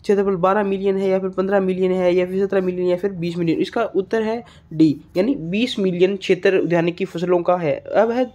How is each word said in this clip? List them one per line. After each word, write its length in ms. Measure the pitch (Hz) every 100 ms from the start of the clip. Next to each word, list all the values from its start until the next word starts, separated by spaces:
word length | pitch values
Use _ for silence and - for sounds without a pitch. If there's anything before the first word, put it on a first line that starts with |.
क्षेत्रफल 340 | - 202 196 190
बारह 260 | 185 202
मिलियन 340 | 196 196 196 190
है 120 | 196
या 100 | 190
फिर 100 | 190
पन्द्रह 300 | 185 190 202
मिलियन 320 | 190 185 185
है 220 | 185 180 180
या 100 | 180
फिर 200 | 190 196
सत्रह 160 | 196
मिलियन 260 | 185 180 180
या 100 | 180
फिर 140 | 202
बीस 240 | 185 170 170
मिलियन। 220 | 170 156
इसका 240 | 190 240 220
उत्तर 380 | - 190 226
है 200 | 220 233 233 - -
डी, 220 | 156 160 139 - 170
यानी 180 | 214 277
बीस 440 | 160 202 247 -
मिलियन 360 | 190 175 185 196
क्षेत्र 400 | - 180 196 185
उद्यानिकी 480 | 165 175 170 170 190
फसलों 360 | 170 175 180
का 140 | 175 180
है। 180 | 160 -
अब 360 | - - 226
है 200 | 233 247